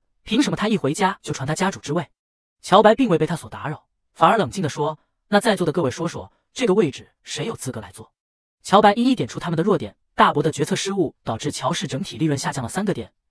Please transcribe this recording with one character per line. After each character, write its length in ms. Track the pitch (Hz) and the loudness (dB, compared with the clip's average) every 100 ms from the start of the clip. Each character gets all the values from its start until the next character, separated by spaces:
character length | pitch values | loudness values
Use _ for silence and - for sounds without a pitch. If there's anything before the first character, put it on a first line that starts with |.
| _ _ | _ _
凭 180 | - 220 | -2 0
什 80 | - | 0
么 60 | - | 0
他 120 | 208 | 0
一 100 | 208 | 0
回 160 | 135 | 0
家 260 | 151 226 - | 0 0 -2
就 100 | - | -8
传 120 | - 131 | -6 -4
他 80 | |
家 160 | 156 190 | -2 -2
主 100 | - | -2
之 140 | - | -4
位？ 160 | 156 - _ _ _ _ _ | -4 -6 _ _ _ _ _
乔 200 | - 190 | 2 6
白 140 | 214 233 | 6 4
并 140 | 247 | 2
未 80 | 160 | 2
被 100 | 156 | 0
他 80 | 165 | -4
所 120 | - | -8
打 200 | - 139 | -10 -8
扰， 200 | 151 - _ _ | -10 -14 _ _
反 140 | - 160 | 2 4
而 100 | 220 | 4
冷 120 | 143 | 0
静 140 | 143 | -2
地 60 | 156 | -4
说 280 | - 151 156 _ _ _ | -2 -4 -4 _ _ _
：“那 100 | 202 | 2
在 160 | 233 190 | 4 2
座 120 | 170 | 0
的 40 | |
各 120 | 147 | 0
位 80 | 135 | -2
说 160 | - 165 | -2 -6
说， 240 | - - _ _ | -6 -12 _ _
这 120 | - 240 | -4 2
个 80 | |
位 160 | 190 165 | 2 2
置 220 | - - _ | -2 -14 _
谁 240 | - - 226 | -14 -8 -8
有 100 | - | -8
资 160 | 131 | -10
格 80 | 117 | -10
来 120 | - | -12
坐？” 200 | - 110 _ _ _ _ _ | -18 -20 _ _ _ _ _
乔 180 | - 196 | 2 6
白 120 | 214 | 6
一 100 | 208 | 4
一 100 | 247 | 2
点 160 | 254 131 | 0 -2
出 100 | - | -6
他 120 | 170 | -4
们 60 | 160 | 0
的 40 | |
弱 160 | 180 180 | 2 0
点， 180 | 101 - _ - | -2 -12 _ 2
大 180 | - | 2
伯 80 | 143 | 4
的 100 | 151 | 0
决 140 | 143 151 | 0 -2
策 100 | 185 | -2
失 160 | - | -2
误 220 | 196 139 - | 0 -2 -2
导 140 | - 113 | -8 -6
致 140 | - | -4
乔 200 | - 131 | -4 -2
氏 140 | 175 - | -2 -4
整 160 | - | -6
体 160 | 196 107 | -6 -2
利 80 | 156 | -2
润 100 | 139 | 0
下 160 | 175 | -2
降 120 | 143 | -6
了 60 | 117 | -6
三 140 | - | -4
个 80 | 208 | -2
点， 220 | 151 107 _ _ | -4 -8 _ _